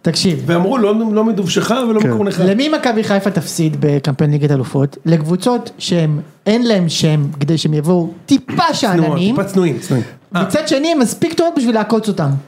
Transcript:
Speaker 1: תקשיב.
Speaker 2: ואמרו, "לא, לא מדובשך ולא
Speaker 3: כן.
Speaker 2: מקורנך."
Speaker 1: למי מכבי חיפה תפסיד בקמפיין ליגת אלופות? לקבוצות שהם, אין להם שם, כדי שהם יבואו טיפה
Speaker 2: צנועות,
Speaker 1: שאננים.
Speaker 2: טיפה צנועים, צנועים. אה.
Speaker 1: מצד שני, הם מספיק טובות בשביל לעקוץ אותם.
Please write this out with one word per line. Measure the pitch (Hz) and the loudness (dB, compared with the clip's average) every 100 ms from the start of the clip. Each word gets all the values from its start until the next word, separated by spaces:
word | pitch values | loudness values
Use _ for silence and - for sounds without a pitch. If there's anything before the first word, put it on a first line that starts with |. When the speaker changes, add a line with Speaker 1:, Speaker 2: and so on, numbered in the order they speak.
Speaker 1:
תקשיב. | - 151 190 143 127 | -2 0 0 0 0
Speaker 2:
ואמרו, | 175 190 262 | 0 2 2
"לא, | 202 220 226 | 2 2 0
לא | 208 | 0
מדובשך | 220 202 175 196 175 240 240 | 0 0 0 -2 0 -2 0
ולא | 220 | 2
Speaker 3:
כן. | 139 | 2
Speaker 2:
מקורנך." | 117 202 165 185 | 0 0 2 2
Speaker 1:
למי | 202 294 | 2 0
מכבי | 302 262 220 | 0 0 0
חיפה | 214 196 196 | 0 0 0
תפסיד | 175 143 - 156 147 | -2 -4 -2 -2 0
בקמפיין | 147 143 143 139 151 | 0 0 -2 0 0
ליגת | 147 143 | 2 2
אלופות? | 139 117 143 139 - 160 | 0 0 0 -2 -2 0
לקבוצות | 165 151 180 247 240 240 - | 0 0 0 0 -2 -4 -12
שהם, | - 175 160 147 - - 196 | -2 0 0 -2 -6 -6 0
אין | 226 240 | 0 2
להם | 202 170 | 2 0
שם, | - 165 151 143 147 | 0 0 2 0 -2
כדי | 143 160 | -2 0
שהם | 156 | 0
יבואו | 151 147 180 160 - - | 0 2 0 0 -8 0
טיפה | 269 - | 0 0
Speaker 2:
צנועות, | - 330 - | -2 0 0
Speaker 1:
שאננים. | 233 180 156 170 190 277 | 0 2 2 0 0 0
Speaker 2:
טיפה | 294 | 0
צנועים, | 190 175 120 | 0 0 -2
צנועים. | - 131 - - _ 175 | -2 -2 -4 -14 _ -4
אה. | |
Speaker 1:
מצד | 185 - 311 | 0 -2 0
שני, | 277 320 | 0 0
הם | 320 | 2
מספיק | 226 - 339 | 0 0 -2
טובות | 339 339 320 | 0 0 0
בשביל | 240 220 | 0 0
לעקוץ | 214 226 220 | 0 0 0
אותם. | 175 147 139 | -2 0 -2